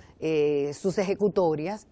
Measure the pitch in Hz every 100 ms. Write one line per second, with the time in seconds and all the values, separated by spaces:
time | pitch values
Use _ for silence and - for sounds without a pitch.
0 | - - 160 156 147 143 143 143 190 190
1 | 190 170 202 196 170 151 165 214 -